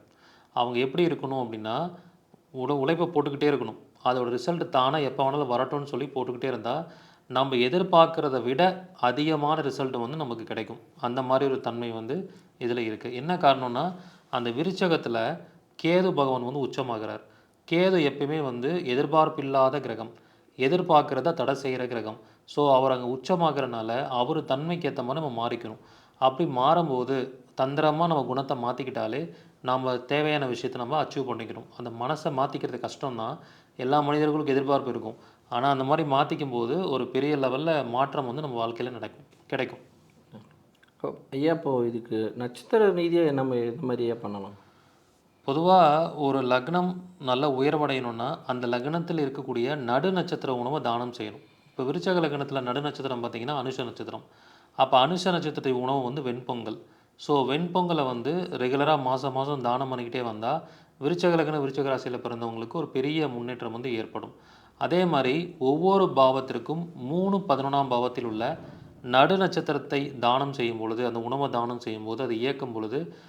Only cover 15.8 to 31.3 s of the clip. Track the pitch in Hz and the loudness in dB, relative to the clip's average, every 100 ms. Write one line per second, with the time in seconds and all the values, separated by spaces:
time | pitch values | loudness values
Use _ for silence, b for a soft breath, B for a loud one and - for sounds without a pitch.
15.8 | 160 180 185 147 139 127 120 143 123 123 | 2 4 4 2 2 2 -2 -4 -4 -4
16.8 | 127 113 107 107 - b b b - 165 | -4 -4 -6 -10 -14 b b b -2 2
17.8 | 185 185 143 139 143 156 139 120 127 175 | 4 4 2 0 -2 -2 -2 -2 -2 -2
18.8 | 156 123 151 156 156 156 135 135 131 143 | 0 0 2 4 4 2 0 4 4 2
19.8 | 123 113 113 - b b b - 131 175 | -4 -8 -8 -14 b b b -2 2 2
20.8 | 175 151 135 131 131 131 123 135 135 127 | 6 6 6 0 0 0 0 -2 -2 -4
21.8 | 123 120 107 110 B B - - 147 131 | -4 -4 -6 -10 B B -8 2 6 6
22.8 | 135 127 123 131 - 185 165 139 127 117 | 6 2 -2 -4 0 2 2 2 -2 -4
23.8 | 113 120 143 123 123 156 139 135 160 170 | -4 -2 -2 0 0 0 0 -2 -2 -2
24.8 | 151 131 120 147 156 117 117 120 113 110 | -4 -4 -4 -4 -4 -4 -4 -4 -8 -14
25.8 | b b b - 131 131 165 131 135 165 | b b b 0 2 2 0 2 4 4
26.8 | 165 127 123 135 127 - - - 135 147 | 4 0 0 -2 -2 -8 -14 -4 -2 2
27.8 | 151 151 170 156 123 127 135 135 120 123 | 2 4 2 2 0 -2 -2 -2 -2 -4
28.8 | 127 113 110 127 170 B B B 127 131 | -4 -4 -4 -4 -8 B B B -2 0
29.8 | 127 123 - 143 151 151 135 120 127 127 | 0 -2 0 0 2 0 -2 -4 -6 -6
30.8 | 120 151 139 143 131 | -2 -2 -2 -4 -4